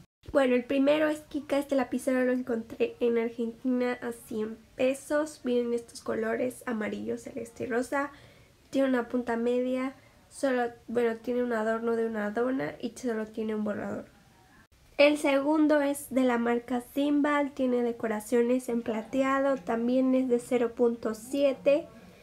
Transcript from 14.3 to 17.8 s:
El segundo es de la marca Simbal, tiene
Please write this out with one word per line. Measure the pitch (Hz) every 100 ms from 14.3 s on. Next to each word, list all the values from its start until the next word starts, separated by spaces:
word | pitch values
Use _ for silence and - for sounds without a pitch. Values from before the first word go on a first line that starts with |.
| _ - - _ _ _ -
El | 294 294
segundo | 294 277 277 311 302 302
es | 285 285 -
de | 247
la | 254 233
marca | 233 240 - 247 247
Simbal, | 277 285 294 294 294 285
tiene | 277 262 247